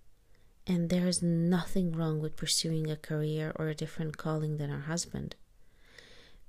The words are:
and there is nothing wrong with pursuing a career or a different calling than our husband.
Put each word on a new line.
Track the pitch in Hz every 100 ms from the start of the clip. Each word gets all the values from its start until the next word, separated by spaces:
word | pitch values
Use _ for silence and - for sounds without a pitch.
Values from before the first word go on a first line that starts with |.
| - - - - - - -
and | 175 170
there | 180 180
is | 180
nothing | 170 165 170 180 170 190 175
wrong | 160 165 156
with | 156 -
pursuing | 156 - 165 160 156
a | 156
career | - 156 151 156 156 -
or | 156
a | 151
different | 156 - 160 151
calling | 160 156 151 151
than | 143
our | 143
husband. | 143 170 - 135 147 - - - - - - - - - - -